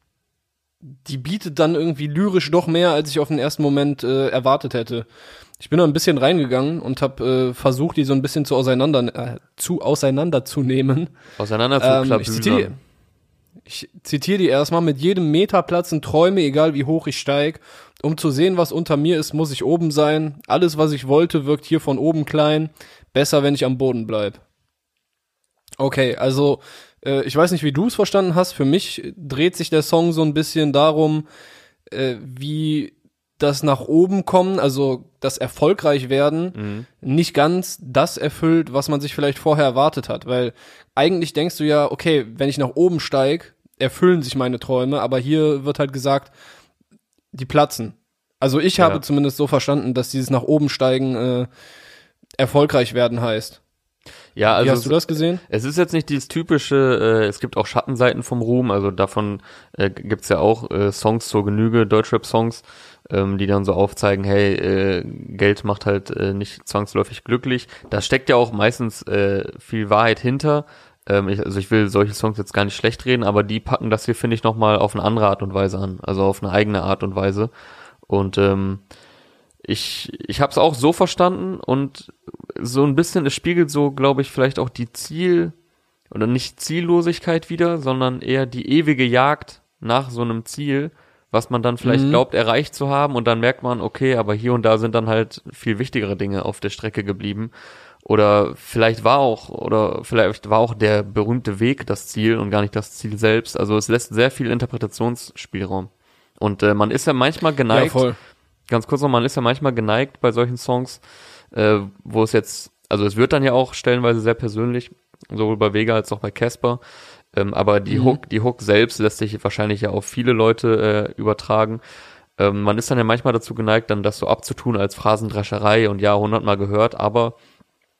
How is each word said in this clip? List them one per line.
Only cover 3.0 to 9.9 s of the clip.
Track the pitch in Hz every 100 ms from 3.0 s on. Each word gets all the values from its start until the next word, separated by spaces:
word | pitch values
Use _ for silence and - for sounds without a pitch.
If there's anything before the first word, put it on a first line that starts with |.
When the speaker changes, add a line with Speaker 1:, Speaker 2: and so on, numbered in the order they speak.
| 151
Speaker 1:
ich | 143
auf | 147
den | 151
ersten | 135 -
Moment, | 147 139 143 139
äh, | 120 135 135
erwartet | 127 127 139 135
hätte. | 123 110 117 113 - - - - -
Ich | -
bin | 160
da | 165
ein |
bisschen | 143 - 147
reingegangen | 131 180 135 127 139 165
und | 127 131
hab, | 139 131
äh, | 123 131 127
versucht, | 120 139 127 165 -
die |
so | 135
ein | 135
bisschen | 131 160
zu | 143 131
auseinander, | 131 127 135 143 120 -
äh, | 120 117 - -
zu | - 175
auseinanderzunehmen. | -